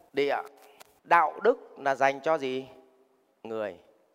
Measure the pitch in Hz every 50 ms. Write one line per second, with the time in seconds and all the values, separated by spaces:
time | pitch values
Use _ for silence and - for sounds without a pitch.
0 | _ _ - 139 143 139 127 107 - - - - - - - - - - _ _
1 | _ - 170 170 160 151 - - 196 220 269 - - - - - 135 139 135 127
2 | 135 139 139 139 143 156 160 156 135 131 127 131 135 131 - - - _ _ _
3 | _ _ _ _ _ _ _ _ - 113 113 110 107 101 90 85 _ _ _ _
4 | _ _ _